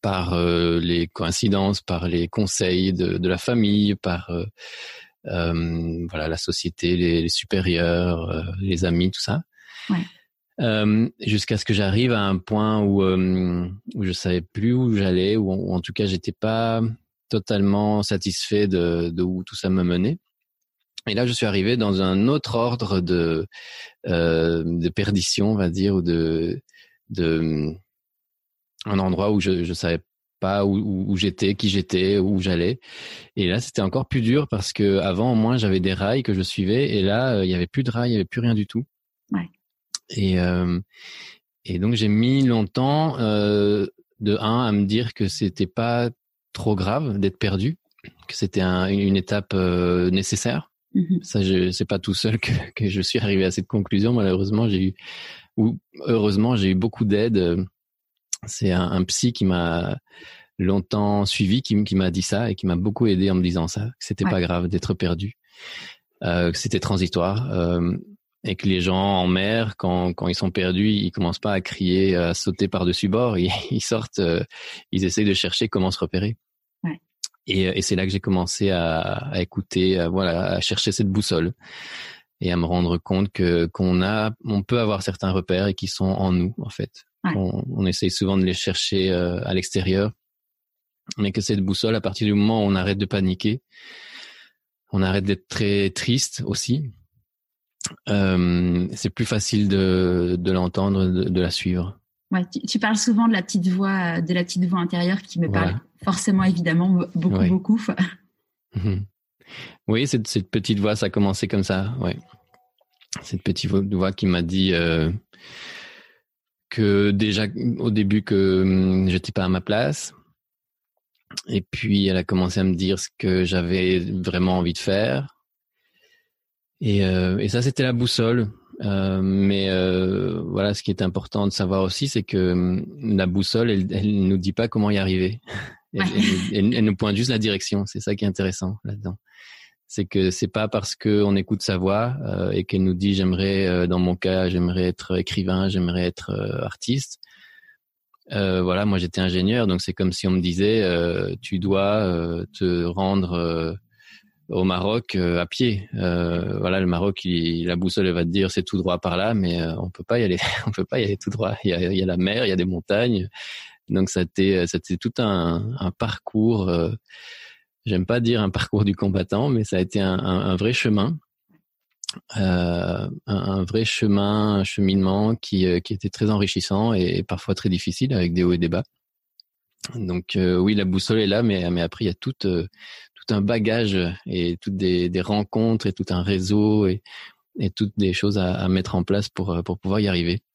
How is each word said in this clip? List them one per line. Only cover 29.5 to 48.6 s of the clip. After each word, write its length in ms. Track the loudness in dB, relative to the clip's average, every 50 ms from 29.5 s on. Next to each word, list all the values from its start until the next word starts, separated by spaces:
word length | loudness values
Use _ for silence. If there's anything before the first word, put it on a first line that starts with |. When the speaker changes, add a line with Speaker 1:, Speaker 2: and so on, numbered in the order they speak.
| 0 0 0
Speaker 1:
je 100 | -2 -4
savais 260 | -2 0 -2 -2 -2 -4 _ _ _ _ _ _ _
pas 260 | -2 -2 0 2 2
où, 120 | 2 2 0
où, 340 | 0 -2 -2 -4 -2 -2
où 60 | -2 0
j'étais, 380 | 0 -2 -2 0 0 0 0
qui 120 | 0 -2 0
j'étais, 520 | 0 0 -2 0 0 0 2 2 2 2
où 200 | 2 2 0 0
j'allais. 400 | 0 0 0 0 0 0 -2 -4 _ -20 -20 -18 -18 -16 -18 -18 -20 -12 _
Et 120 | -2 0 0
là, 120 | 0 -2
c'était 220 | -4 -4 -4 -2
encore 260 | -2 0 0 -2 -4 -2
plus 140 | -2 0
dur 260 | 2 2 2 2 2 0
parce 240 | -2 -4 -4 -6
que 280 | -2 0 2 2 4 2
avant, 320 | 2 0 0 0 2 2
au 40 | 4
moins, 220 | 4 4 4 2 2
j'avais 220 | 2 2 2 2
des 140 | 2 0 0
rails 300 | 0 0 0 0 0 0
que 100 | 0 0
je 80 | 0
suivais. 540 | 0 -2 -2 -2 0 2 2 2 2 0 0
Et 60 | 0
là, 360 | 0 2 2 2 0 2 2 2
euh, 80 | 2
il 40 | 0
y 60 | 0
avait 120 | 0 -2 -2
plus 160 | _ -2 -2
de 80 | -2
rails, 200 | -2 -2 0 0
il 20 | 0
y 20 | 0
avait 80 | 0
plus 160 | -2 -4 -2
rien 120 | 0 2 2
du 140 | 2 0 -2
tout. 180 | -4 -6 -6 _ _ _ _ _ _ _ _ _
Speaker 2:
Ouais. 180 | -6 -6 -6 -6 _ _ _ _ _ _ _ _ _ -12 _ _
Speaker 1:
Et, 300 | -4 -2 0 2 2 2
euh, 400 | 2 2 2 2 0 0 0 -2 -4 _ _ -20 -20 -20 -20 -18 -20 -20 -20 _ _ _ _ _ _
et 140 | -6 -4 -2
donc, 160 | 0 0 0
j'ai 120 | 2 2 2
mis 360 | 2 4 4 4 4 4 4
longtemps, 760 | 4 4 2 2 0 _ 0 2 2 2 2 2 0 0 0
euh, 680 | 0 0 2 2 2 4 4 4 4 4 2 2 0 -2 _ _ _ _ _ _
de 180 | 0 0 0 0
un, 280 | 2 0 2 2 2
à 60 | 2
me 140 | 2 2 2
dire 280 | 2 2 0 0 -2 -2
que 140 | -2 -4 -2
c'était 400 | -2 -2 -2 -2 0 -2 -4 -2
pas 420 | _ -2 -2 0 0 0 0 -2 -2 _ _ _ _ _ _ _ _
trop 220 | -4 -2 0 0
grave 420 | 0 0 0 0 0 -2 -2 -2 0
d'être 200 | 0 0 0 0
perdu, 380 | -2 0 0 0 0 0 -2 -4 _ _ _ _ _ -20 _ _ -18 _
que 80 | -6
c'était 260 | -4 -4 -2 0 0